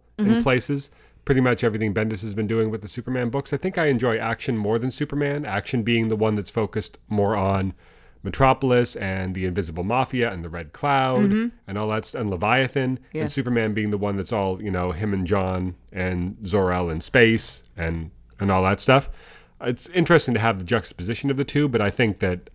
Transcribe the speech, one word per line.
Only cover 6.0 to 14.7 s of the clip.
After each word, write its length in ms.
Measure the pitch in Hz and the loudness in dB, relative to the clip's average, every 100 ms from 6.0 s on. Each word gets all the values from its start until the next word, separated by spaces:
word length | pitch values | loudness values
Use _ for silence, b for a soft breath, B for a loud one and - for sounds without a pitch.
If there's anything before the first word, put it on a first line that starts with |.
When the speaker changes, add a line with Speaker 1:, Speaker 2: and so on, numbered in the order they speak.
| 110 | 2
Speaker 1:
the 80 | 107 | 2
one 200 | 110 104 | 2 0
that's 140 | 95 | -2
focused 460 | 117 107 110 - - _ | -4 -2 -4 -8 -14 _
more 260 | 104 101 104 | 0 2 2
on 380 | 95 98 95 - b b b b | 2 2 -2 -6 b b b b
Metropolis 760 | 98 - 135 131 131 123 120 - | -10 2 4 4 4 2 2 -2
and 380 | 98 95 92 | -4 -4 -4
the 120 | 92 92 | -2 -2
Invisible 360 | 90 85 82 | -2 -4 -4
Mafia 480 | 92 120 127 127 113 | -2 0 0 0 -2
and 140 | 92 | -2
the 60 | 82 | -8
Red 240 | 85 78 | -10 -12
Cloud 480 | - 147 135 131 131 202 | -4 0 2 2 2 2
Speaker 2:
Mm-hmm. 180 | 214 233 - - | 2 -2 -8 -8
Speaker 1:
and 120 | 202 | -4
all 100 | 214 | -2
that 160 | 214 | -2
st-, 160 | - 135 | -4 -6
and 100 | 104 | -4
Leviathan, 680 | 90 104 127 131 143 127 127 - | -2 2 2 2 0 -2 -2 -8
Speaker 2:
Yeah. 80 | 151 | -6
Speaker 1:
and 100 | 151 | -4
Superman 400 | 143 123 120 110 | -2 0 0 2
being 160 | 104 104 | 0 0
the 60 | 101 | 0
one 180 | 101 98 | 0 -2
that's 160 | 92 | -2
all, 300 | 110 95 92 | -2 -2 -2
you 80 | 107 | -4